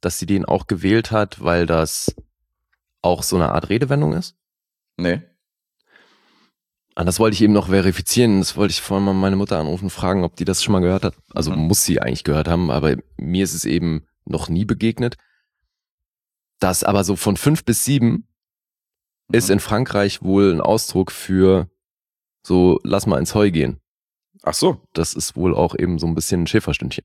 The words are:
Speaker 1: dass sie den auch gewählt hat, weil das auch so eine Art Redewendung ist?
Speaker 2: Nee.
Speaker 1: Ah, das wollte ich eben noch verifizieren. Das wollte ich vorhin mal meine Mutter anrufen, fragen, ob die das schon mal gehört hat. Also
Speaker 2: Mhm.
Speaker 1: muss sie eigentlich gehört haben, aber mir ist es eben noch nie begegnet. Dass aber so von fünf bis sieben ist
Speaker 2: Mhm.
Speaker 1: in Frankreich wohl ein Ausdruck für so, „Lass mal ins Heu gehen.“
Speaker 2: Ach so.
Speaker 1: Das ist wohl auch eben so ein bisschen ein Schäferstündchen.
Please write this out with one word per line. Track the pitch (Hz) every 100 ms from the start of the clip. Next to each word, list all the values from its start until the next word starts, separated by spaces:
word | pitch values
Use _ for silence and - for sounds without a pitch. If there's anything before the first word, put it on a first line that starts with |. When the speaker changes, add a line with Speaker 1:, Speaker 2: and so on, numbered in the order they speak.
Speaker 1:
dass | 92 -
sie | 85
den | 98 -
auch | 95 -
gewählt | 95 95 110 113
hat, | 110 104 -
weil | - 87 85
das | 82 80 - - - - _ _ _ _ _ _ _
auch | - 87
so | - 87
eine | 76
Art | 60 -
Redewendung | 104 131 139 151
ist? | 170 - _ _ _ _ _ _ -
Speaker 2:
Nee. | 87 90 - _ _ _ _ _ _ _ _ _ _ _ _ _ _ _ _ -
Speaker 1:
Ah, |
das | 87 90
wollte | 110 98
ich |
eben | 110
noch | 104 92
verifizieren. | 98 92 87 - - 123 98
Das | 90 -
wollte | 101
ich | 85
vorhin | - 98 98
mal |
meine | 95 95 98
Mutter | 101 85
anrufen, | 78 90 98
fragen, | - 92 98
ob | 87 -
die | 90
das | 92
schon | -
mal | 98
gehört | 90 95
hat. | 85 - _
Also | - 76
Speaker 2:
Mhm. | 78 78
Speaker 1:
muss | -
sie | - -
eigentlich | - 64
gehört | - 76 78
haben, | 85 87
aber | 65 78 64 - -
mir | 69 90
ist | 95
es | 85 52
eben | 80 85 78 - _
noch | - 78 -
nie | 85
begegnet. | 104 113 110 113 120 - _ _ _ _ _ _ _ _ _ _ _ _ _ _
Dass | 92 90 -
aber | 101
so | 90 95
von | - 98
fünf | - 156 -
bis | 113
sieben | - 143 117 - - _ _ _ _ _ _ _ _ _ _
ist | - -
Speaker 2:
Mhm. |
Speaker 1:
in | 98
Frankreich | - 107 127 104 101 -
wohl | 90 98 98
ein | 82
Ausdruck | - 110 - 92 92
für | - - 95 92 95 87 _ _ _ _ _ _ _ -
so, | 90 90 85
„Lass | - 92 113
mal | 78
ins | 85 107
Heu | 104
gehen.“ | 82 65 64 _ _ _ _ _ _
Speaker 2:
Ach | -
so. | - - 117 _
Speaker 1:
Das | - 82 -
ist | - -
wohl | 90 -
auch | 85 -
eben | 87 85
so | 82
ein | 80
bisschen | - 92
ein | 82
Schäferstündchen. | 110 - 76 69 -